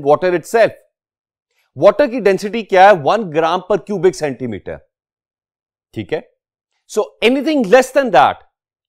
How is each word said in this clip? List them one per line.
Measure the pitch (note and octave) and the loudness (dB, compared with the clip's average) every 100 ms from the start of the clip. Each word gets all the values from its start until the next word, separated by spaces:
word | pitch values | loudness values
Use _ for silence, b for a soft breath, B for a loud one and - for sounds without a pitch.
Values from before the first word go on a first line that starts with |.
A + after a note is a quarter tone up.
water | C#3+ D3 F#3 F3 | 0 0 0 -4
itself। | - A#3 G#3 - _ _ _ _ _ _ _ _ _ - | -2 0 0 -2 _ _ _ _ _ _ _ _ _ 0
Water | E3+ G#3 D4 | 2 2 -2
की | B3 | -2
density | G3 F#3+ G#3 A3 | -2 -2 -4 -8
क्या | G3+ F#3+ F#3+ | -2 4 6
है? | G3 | 4
वन | C#3 G3+ G3+ | 2 -2 -2
gram | D3+ - F3+ - | -4 -2 -4 -4
per | G#3 - | -6 -4
cubic | G#3 F3 - | -2 -2 -2
centimeter। | D3+ A#2+ B2 G2 - D#2+ _ _ _ _ _ _ _ _ _ _ _ | -6 -8 -10 -10 -12 -16 _ _ _ _ _ _ _ _ _ _ _
ठीक | - G2+ | -14 -10
है, | D#3 - _ _ _ _ _ _ | -10 -10 _ _ _ _ _ _
so | - - _ | -6 -6 _
anything | A3 C4+ C#4 D4+ G#3 | -2 0 -2 -2 2
less | B3 C4 D4 | 2 2 -2
than | C4 F3 | 0 2
that | B2 F#2 _ _ _ _ | 2 0 _ _ _ _